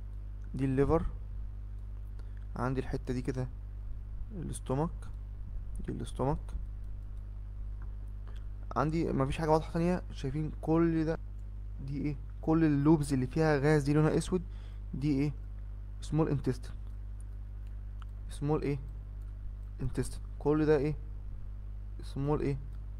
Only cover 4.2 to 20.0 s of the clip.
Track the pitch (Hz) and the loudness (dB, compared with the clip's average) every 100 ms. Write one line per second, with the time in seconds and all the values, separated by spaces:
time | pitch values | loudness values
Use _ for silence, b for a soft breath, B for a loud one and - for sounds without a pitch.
4.2 | - 202 - - - 135 165 - - - | -6 -6 -6 -6 -2 -2 -2 -4 -6 -8
5.2 | - - - - - - - 127 117 - | -8 -8 -6 -6 -4 -4 -4 -4 -4 -2
6.2 | 131 160 - - - - - - - - | 0 0 -2 -6 -6 -6 -6 -6 -8 -8
7.2 | - - - - - - - - - - | -8 -8 -8 -8 -8 -8 -8 -8 -8 -8
8.2 | - B B - - - 151 165 151 135 | -8 B B -8 -4 0 2 2 2 2
9.2 | 135 143 156 156 151 170 170 180 - - | 2 2 4 4 4 2 2 2 -2 -4
10.2 | 135 151 156 - - 160 170 160 156 160 | -2 -2 -2 -2 2 6 6 4 2 0
11.2 | - - - - - - 135 143 143 143 | -4 -8 -8 -8 -8 -6 -4 -2 0 -2
12.2 | - - - 160 160 143 147 165 143 135 | -6 -4 4 6 8 8 8 8 6 2
13.2 | 127 160 160 143 147 151 139 151 156 160 | 2 4 6 6 8 6 6 6 6 6
14.2 | - 180 - B B B B 131 147 135 | 4 0 0 B B B B 0 2 4
15.2 | 147 - - - - - - - - 151 | 4 0 -6 -8 -8 -8 -8 -8 0 4
16.2 | 160 139 131 123 - - - - - - | 4 4 2 0 -2 -8 -8 -8 -8 -8
17.2 | - - - - - - - - - - | -8 -8 -8 -8 -8 -8 -6 -6 -8 -8
18.2 | - - 143 151 139 143 - - - - | -6 -2 2 2 2 -2 -4 -8 -8 -8
19.2 | - - - - - - 131 - | -8 -6 -6 -6 -8 -4 -2 0